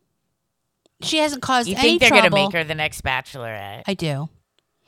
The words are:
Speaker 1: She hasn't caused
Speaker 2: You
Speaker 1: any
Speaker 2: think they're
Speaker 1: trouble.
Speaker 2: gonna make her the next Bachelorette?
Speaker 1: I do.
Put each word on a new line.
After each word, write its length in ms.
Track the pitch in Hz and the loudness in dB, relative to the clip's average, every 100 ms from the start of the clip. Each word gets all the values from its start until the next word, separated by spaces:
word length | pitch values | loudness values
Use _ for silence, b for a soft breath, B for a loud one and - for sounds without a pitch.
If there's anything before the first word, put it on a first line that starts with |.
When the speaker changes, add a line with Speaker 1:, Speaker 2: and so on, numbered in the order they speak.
| _ _ _ _ _ _ _ _ _ - | _ _ _ _ _ _ _ _ _ -12
Speaker 1:
She 160 | - 311 | -4 0
hasn't 240 | 302 277 | 0 -2
caused 260 | - 254 233 | -2 0 0
Speaker 2:
You 60 | 196 | 2
Speaker 1:
any 80 | |
Speaker 2:
think 160 | 262 339 | 4 6
they're 80 | 240 | 6
Speaker 1:
trouble. 200 | 202 220 | 6 6
Speaker 2:
gonna 140 | 202 196 | 4 0
make 60 | |
her 100 | 170 | -2
the 120 | 156 156 | -4 -4
next 280 | 151 - | -4 -4
Bachelorette? 800 | 139 131 - 139 113 110 101 107 - | -4 -4 -6 -10 -10 -8 -10 -10 -8
Speaker 1:
I 60 | |
do. 360 | 190 160 139 156 _ _ _ _ _ | -4 -4 -6 -8 _ _ _ _ _